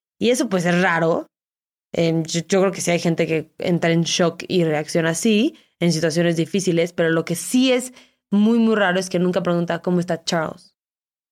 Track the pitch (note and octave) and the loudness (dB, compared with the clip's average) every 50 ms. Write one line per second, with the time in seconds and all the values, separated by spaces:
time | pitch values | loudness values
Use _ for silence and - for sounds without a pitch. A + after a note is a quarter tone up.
0 | _ _ _ - G3 A3+ B3+ A#3+ D4+ A3 F#3+ F3+ E3 F3 F3 F3 F#3 F#3 E3+ E3 | _ _ _ -2 0 0 2 0 0 -2 -2 -2 0 2 2 2 2 2 2 2
1 | E3 E3 E3+ C#4+ D#4+ _ _ _ _ _ _ _ _ _ _ _ _ _ - - | 2 0 0 -2 -4 _ _ _ _ _ _ _ _ _ _ _ _ _ -4 -2
2 | E3+ E3 D#3+ E3 D#3+ - - E3+ E3 - G3 F#3+ F#3+ G3 F#3 - - F3 F3 E3+ | 0 0 0 0 -2 -2 -4 -6 -4 0 0 0 0 0 -2 -4 -4 -2 -2 0
3 | - F3 E3 D#3+ E3+ D#3 D#3+ D#3 D3+ - _ - - - F3 D#3+ - E3+ E3 E3+ | 0 -2 0 0 -2 -2 -2 -4 -4 -6 _ -8 -4 -2 0 0 2 2 2 2
4 | E3 E3+ - - F3+ E3 E3+ - - - - F3+ E3+ D#3+ D3+ D3 D#3 - - F3 | 0 0 0 0 0 0 0 -4 -8 -4 -2 0 0 0 0 -2 -4 -2 -2 -2
5 | D#3+ E3 E3 - - A3+ G#3+ G#3 A#3+ E4 - - _ _ _ - F3 F3 D#3 D#3+ | 0 0 -2 0 0 2 2 2 2 0 -2 -6 _ _ _ -2 0 0 0 0
6 | E3 D#3+ D3+ E3+ E3+ E3+ E3+ D#3+ E3 - - G3 F3+ F#3 E3+ E3 E3+ E3+ - - | 0 0 0 2 0 0 2 0 -2 -2 -2 -2 0 0 0 0 0 -2 -2 -2
7 | E3 D#3+ E3 E3 E3 - E3+ E3+ - - - B3+ C4 C4 B3 B3+ B3 - - - | 0 0 0 0 -2 -2 -6 -6 -6 -2 0 2 2 2 2 0 -2 -6 -16 -20
8 | - _ _ _ _ - G3 G3+ G#3 A3 A#3 A#3 A3+ A3 A3 G#3 G3+ F3+ F3 F#3 | -20 _ _ _ _ -2 2 2 4 4 4 4 4 2 2 2 2 2 0 0
9 | F3+ F#3 - F3 F3+ F3+ F3+ G3 F3 F3 F3 E3+ E3+ E3+ E3+ E3 - F#3 F3+ F3 | -2 -2 -2 0 0 0 0 0 0 0 0 0 -2 -2 -4 -4 -2 -2 0 0
10 | E3+ F3+ E3 E3 - - F#3 E3 D#3 - - - - _ _ _ _ _ _ _ | 0 -2 -4 -6 -4 -4 -4 -2 -4 -4 -8 -12 -20 _ _ _ _ _ _ _
11 | _ _ _ _ _ _ | _ _ _ _ _ _